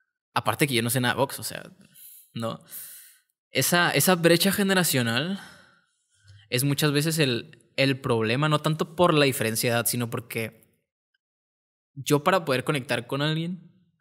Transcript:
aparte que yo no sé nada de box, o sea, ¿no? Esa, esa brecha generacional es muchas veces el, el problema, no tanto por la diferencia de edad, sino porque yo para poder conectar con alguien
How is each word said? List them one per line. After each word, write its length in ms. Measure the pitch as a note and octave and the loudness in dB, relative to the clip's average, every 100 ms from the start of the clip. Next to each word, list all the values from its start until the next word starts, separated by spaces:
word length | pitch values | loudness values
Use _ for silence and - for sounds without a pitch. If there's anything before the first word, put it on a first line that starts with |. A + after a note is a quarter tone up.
| _ _ _ | _ _ _
aparte 340 | - - G#2+ D3 | -4 -2 0 0
que 80 | |
yo 80 | A#2 | 0
no 80 | A#2 | 0
sé 100 | C3 | 0
nada 140 | B2 | 0
de 60 | - | 0
box, 180 | C3 - | -2 -6
o 40 | |
sea, 260 | A2+ - - - _ - - - _ | -12 -12 -16 -20 _ -20 -20 -20 _
¿no? 280 | A#2 A2+ - - - - - - - _ _ _ | -10 -8 -10 -14 -18 -18 -20 -20 -20 _ _ _
Esa, 400 | - - F3 E3+ | -4 0 2 2
esa 240 | C#3 F#3 F3+ | 2 2 4
brecha 340 | E3 E3+ G3 | 4 4 2
generacional 880 | F#3 G3 F#3 E3 C3+ A#2 A#2 D#3+ G3 - - _ _ _ _ _ _ - - _ | 0 0 2 2 0 0 -2 -4 -6 -12 -20 _ _ _ _ _ _ -20 -20 _
es 140 | B2 | -2
muchas 260 | C#3+ C#3 D3+ | 0 2 2
veces 260 | C#3+ D#3+ D#3+ | 2 0 0
el, 520 | C3+ A#2 - - _ - | 0 0 -6 -18 _ 0
el 240 | C3+ C3 | 2 2
problema, 480 | B2+ A#2 A2 B2+ D3+ | 0 0 2 2 2
no 100 | D3+ | 2
tanto 360 | D#3 D#3 F3 - | 0 -2 -4 2
por 180 | F3 | 4
la 120 | D3+ C#3 | 4 4
diferencia 440 | B2 A2 A2 B2 | 2 -2 -2 0
de 60 | A#2 | 0
edad, 100 | A2+ | 0
sino 240 | B2 A#2 | -2 -4
porque 540 | A#2+ - A#2 A2+ - _ _ _ _ _ _ _ _ _ _ _ _ _ | -6 -8 -8 -8 -12 _ _ _ _ _ _ _ _ _ _ _ _ _
yo 300 | C#3+ - C#3+ | -12 0 0
para 200 | E3 F#3 | 2 2
poder 200 | D3+ B2+ | 2 -2
conectar 420 | B2+ D3+ B2 A#2+ A#2 | 0 -4 -4 -4 -4
con 160 | C3+ | -4
alguien 480 | D3+ D#3+ E3 F#3 - _ _ _ | -2 -2 -6 -8 -14 _ _ _